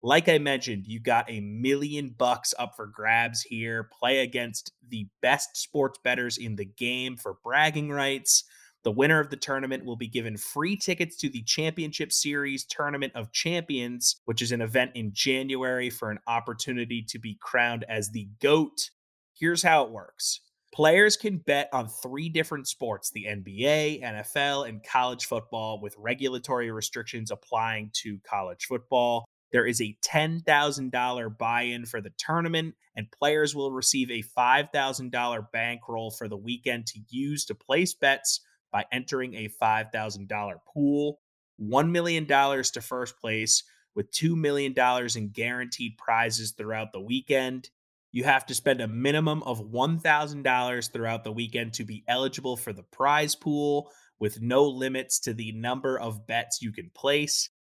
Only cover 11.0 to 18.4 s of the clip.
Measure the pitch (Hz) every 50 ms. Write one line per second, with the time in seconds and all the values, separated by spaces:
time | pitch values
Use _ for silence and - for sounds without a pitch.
11 | 175 165 - - - 143 131 120 113 113 - - 156 160 160 170 160 151 147 -
12 | 156 - - - - 147 143 143 143 139 135 131 - _ - - 151 147 143 143
13 | 139 131 - 120 113 110 _ - - 165 170 175 165 - 147 127 120 120 123 123
14 | - - - - _ - 113 113 123 117 123 117 117 113 110 127 123 123 127 123
15 | 113 107 101 - - 139 131 131 135 135 135 127 127 127 127 127 123 123 120 -
16 | - 110 107 104 _ - 117 117 117 120 117 113 - - 127 123 120 113 120 117
17 | 110 113 - 120 113 113 104 - - - - 127 120 120 117 117 110 - 113 110
18 | 104 98 107 117 101 98 104 -